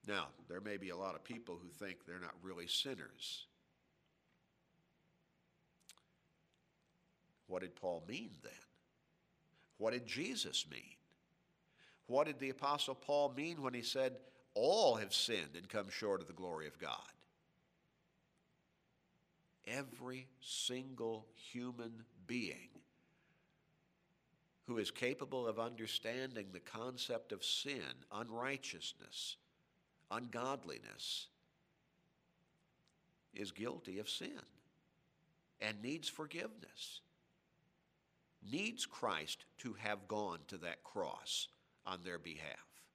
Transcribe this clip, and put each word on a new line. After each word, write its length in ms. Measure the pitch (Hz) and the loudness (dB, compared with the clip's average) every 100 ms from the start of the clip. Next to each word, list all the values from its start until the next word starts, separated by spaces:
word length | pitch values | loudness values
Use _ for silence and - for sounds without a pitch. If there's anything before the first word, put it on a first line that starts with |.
| - | 2
Now, 220 | 101 73 - - | 2 2 -6 -8
there 120 | 87 | -6
may 160 | 104 101 | -4 -4
be 120 | 92 | -4
a 60 | 87 | -4
lot 180 | 95 | -4
of 100 | 80 | -4
people 340 | - 117 117 87 | -8 -10 -8 -8
who 60 | 90 | -10
think 340 | 87 98 87 | -8 -8 -8
they're 140 | - 90 | -10 -8
not 160 | 87 85 | -8 -8
really 240 | 92 87 85 | -8 -6 0
sinners. 800 | - 139 117 67 - - - - _ _ _ _ _ _ _ _ _ _ _ _ _ _ _ _ _ _ _ _ _ _ _ - - _ _ _ _ _ _ _ _ _ _ _ _ _ _ - | 2 2 -2 -6 -8 -6 -6 -10 _ _ _ _ _ _ _ _ _ _ _ _ _ _ _ _ _ _ _ _ _ _ _ -20 -20 _ _ _ _ _ _ _ _ _ _ _ _ _ _ -2
What 140 | 90 | 0
did 160 | 90 - | 0 -2
Paul 260 | 92 85 82 | 0 0 0
mean 220 | 139 113 76 | -4 -4 -10
then? 100 | 58 - - - _ _ _ _ _ _ _ - - - | -12 -14 -18 -20 _ _ _ _ _ _ _ -20 -20 2
What 140 | 110 | 4
did 140 | 123 120 | 4 0
Jesus 600 | 127 190 247 90 - 76 | 0 0 0 2 2 0
mean? 260 | 64 - - _ - _ _ _ _ _ - - - - | -6 -10 -18 _ -20 _ _ _ _ _ -20 -20 -20 4
What 200 | 127 156 | 6 6
did 120 | 131 | 4
the 120 | 135 | -2
Apostle 440 | 131 139 143 - | 2 2 4 2
Paul 360 | 131 - 147 143 | 0 4 6 6
mean 320 | 127 160 165 | 4 -2 0
when 120 | 135 | 0
he 80 | 123 | 0
said, 340 | 117 135 131 127 - - - | 0 4 4 2 -14 -20 -2
"All 420 | 104 131 208 175 113 | 6 8 10 10 8
have 180 | 101 | 6
sinned 420 | - - 107 73 80 | 4 6 4 0 -6
and 120 | 95 | 0
come 200 | 107 98 | 0 0
short 320 | - 104 95 | 0 4 4
of 60 | 85 | 2
the 60 | |
glory 340 | 87 90 80 76 | -6 -4 -2 -4
of 120 | - | -4
God"? 340 | 78 55 - - - _ _ _ _ _ _ _ _ _ _ _ _ _ _ _ _ _ _ _ _ _ _ _ | -4 -2 -6 -18 -20 _ _ _ _ _ _ _ _ _ _ _ _ _ _ _ _ _ _ _ _ _ _ _
Every 640 | - 123 135 - 123 127 131 - | -4 -2 -2 -6 -6 -6 -10 -14
single 880 | - - - 127 131 123 113 110 110 | -4 0 2 2 -2 0 0 0 -4
human 720 | - - 123 123 120 117 113 113 - 90 | -16 -8 -4 -2 -2 -6 -6 -14 -16 -2
being 440 | 123 98 62 62 - - _ _ _ _ _ _ _ _ _ _ _ _ _ _ _ _ _ - | 0 0 -4 -10 -18 -20 _ _ _ _ _ _ _ _ _ _ _ _ _ _ _ _ _ -2
who 120 | 117 | 2
is 120 | 98 | 2
capable 560 | - 127 - 139 131 117 | 2 2 2 0 2 2
of 120 | 107 | 2
understanding 920 | 117 117 110 - 113 123 131 117 98 | 0 -2 -2 0 0 -2 -2 -4 -6
the 80 | 90 | -10
concept 720 | - 110 123 123 - 117 - | -8 -4 -4 -2 0 0 0
of 120 | 98 | -2
sin, 600 | - - 143 135 73 64 - | 2 2 2 -2 -2 -6 -6
unrighteousness, 1200 | 104 113 117 127 139 - 85 - - - - - - _ _ _ _ _ _ _ | -4 -2 0 0 0 -2 -4 -4 -6 -8 -4 -4 -6 _ _ _ _ _ _ _
ungodliness, 1160 | 107 120 117 127 135 85 62 53 52 - - - _ _ _ _ _ _ _ _ _ _ _ _ _ _ _ _ _ _ _ _ | -2 0 0 2 0 -2 -8 -8 -6 -2 -2 -4 _ _ _ _ _ _ _ _ _ _ _ _ _ _ _ _ _ _ _ _
is 160 | - 101 | -6 -4
guilty 480 | 90 117 143 95 95 | -2 -4 -4 -4 -4
of 100 | 110 | -2
sin 340 | - - - - - - _ _ _ _ _ _ _ _ _ | -2 -2 -6 -12 -20 -20 _ _ _ _ _ _ _ _ _
and 200 | 110 104 | 0 0
needs 260 | 117 160 143 | 0 0 -2
forgiveness, 920 | - 151 165 214 220 - - - - _ _ _ _ _ _ _ _ _ _ _ _ _ _ | -4 -6 -4 -6 -8 -16 -10 -10 -10 _ _ _ _ _ _ _ _ _ _ _ _ _ _
needs 420 | 101 143 214 233 | -4 -2 0 0
Christ 600 | - - 117 82 76 - - - | -4 2 4 4 2 -4 -6 -8
to 160 | 127 | -6
have 340 | 101 107 104 98 | -2 0 0 0
gone 320 | 107 101 85 76 | 0 0 -2 -6
to 100 | 92 | -6
that 260 | 85 - | -4 -6
cross 640 | - 104 80 - - - - - _ _ - | -4 0 0 -2 -2 0 0 -6 _ _ -6
on 160 | 92 | -4
their 160 | 87 87 | -2 -4
behalf. 640 | 82 76 78 - - - - | -4 -6 -6 -8 -12 -20 -20